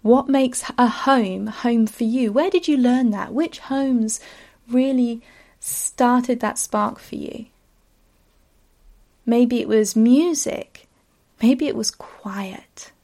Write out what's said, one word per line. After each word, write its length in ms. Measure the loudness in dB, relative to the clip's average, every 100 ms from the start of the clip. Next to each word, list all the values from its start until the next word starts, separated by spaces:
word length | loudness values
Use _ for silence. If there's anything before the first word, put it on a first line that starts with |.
What 260 | 4 2 4
makes 400 | 0 0 -2 -8 0
a 100 | 0
home 600 | 2 0 2 0 -4 -8
home 400 | -4 0 2 0
for 160 | -2
you? 280 | -2 0 0
Where 200 | 0 0
did 160 | 0 0
you 100 | 2
learn 320 | 2 2 0
that? 240 | -2 -4
Which 260 | -4 -4 -6
homes 600 | -6 -2 0 0 -2 -6 -12 -20 -20 _ -2
really 540 | 0 2 0 0 -4 _ -20 _ _
started 800 | -10 -8 -8 0 2 2 0 -2
that 180 | -2 -6
spark 400 | -4 -2 -4 -6
for 160 | -14 -12
you? 320 | -12 -14 -18 _ _ _ _ _ _ _ _ _ _ _ _ _ -20 _ _ _ 0
Maybe 340 | 2 4 2
it 80 | 2
was 280 | 2 2 2
music. 920 | 6 6 4 -2 -4 -6 -12 -20 _ _ _ _ _ _
Maybe 260 | 2 2 0
it 80 | -2
was 140 | -6
quiet. 1040 | -8 -20 -16 -12 -10 -10 -14 _ -20 -20 _